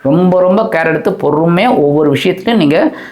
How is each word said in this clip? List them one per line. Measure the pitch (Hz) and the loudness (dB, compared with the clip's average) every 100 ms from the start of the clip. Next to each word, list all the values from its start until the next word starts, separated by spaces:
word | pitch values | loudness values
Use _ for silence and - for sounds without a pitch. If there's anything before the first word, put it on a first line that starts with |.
ரொம்ப, | 135 160 180 185 | -2 2 2 2
ரொம்ப | 180 196 | 2 0
கேர் | 220 165 | 0 -2
எடுத்து | 165 160 - | -2 -2 -2
பொறுமையா | - 143 147 165 175 240 | -2 -2 0 0 0 0
ஒவ்வொரு | - 147 147 151 | 0 0 2 0
விஷயத்துலயும் | 139 190 190 233 | 0 -2 -2 -2
நீங்க | 226 151 160 - - - | 0 2 2 0 -4 -18